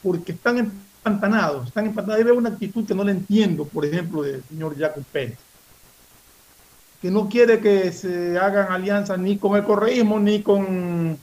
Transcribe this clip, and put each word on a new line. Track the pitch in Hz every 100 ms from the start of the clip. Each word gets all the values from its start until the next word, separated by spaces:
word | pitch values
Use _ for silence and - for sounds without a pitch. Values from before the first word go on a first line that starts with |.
Porque | 190 170 -
están | 170 240 240
empantanados, | 214 196 - _ 220 202 202 220 170 139 123
están | 214 214
empantanados. | 214 196 214
Ahí |
veo | 226 240
una | 233
actitud | - 196 233 214
que |
no | 190
la | 202
entiendo, | 190 - 208 202 151
por | 143 156 147
ejemplo, | 170 170 156
del | 143 135 127
señor | 156 156 143
Jacob | 156 151 135
Pérez, | 147 123 120 _ _ _ - - _ _ _ _ _ _ _ _ - _ _
que | 180
no | 196 202
quiere | 233 233 220
que | 214 196 185
se | 170 185 175 175 175
hagan | 196 202 190
alianzas | 185 190 202 190 185
ni | 185 202
con | 202 202
el |
correísmo, | 202 208 220 254 214 214
ni | 208 208
con | 208 202 190 185 175 175 165 156